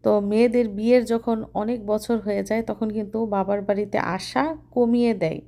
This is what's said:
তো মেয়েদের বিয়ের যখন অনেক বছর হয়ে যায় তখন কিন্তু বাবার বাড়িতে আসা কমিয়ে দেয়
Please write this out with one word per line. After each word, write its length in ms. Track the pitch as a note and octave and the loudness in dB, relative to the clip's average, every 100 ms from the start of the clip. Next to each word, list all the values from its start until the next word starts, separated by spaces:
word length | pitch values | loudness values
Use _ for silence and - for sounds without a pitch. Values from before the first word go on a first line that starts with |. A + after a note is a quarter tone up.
তো 60 | A3 G#3 G3+ | 4 2 2
মেয়েদের 360 | G#3+ A#3+ A#3+ A3+ G3+ | 2 4 4 0 -2
বিয়ের 260 | A3 B3 A3+ | 4 4 4
যখন 240 | A#3 A#3 A3+ G#3+ | -2 0 -4 -4
অনেক 240 | - G#3+ A#3+ G3+ | -4 -4 -4 -2
বছর 300 | G#3+ G#3+ A#3 G3+ | -2 0 -2 0
হয়ে 160 | G3+ G3 | -4 -2
যায় 140 | A3 A3+ | -2 -2
তখন 180 | G#3+ A3 G#3+ | -4 -4 -4
কিন্তু 220 | G3+ A3 A3+ | -6 -4 -2
বাবার 340 | G3+ F#3+ G3+ G3+ | -2 0 -2 0
বাড়িতে 300 | G3+ G#3 - - F#3 | -2 0 -2 0 -4
আসা 280 | - B3+ D4 D#4 - | -4 -2 -2 -4 -6
কমিয়ে 380 | B3 A#3 A#3+ A#3+ G#3+ | 0 2 4 2 0
দেয় 160 | D#3+ - | -2 -4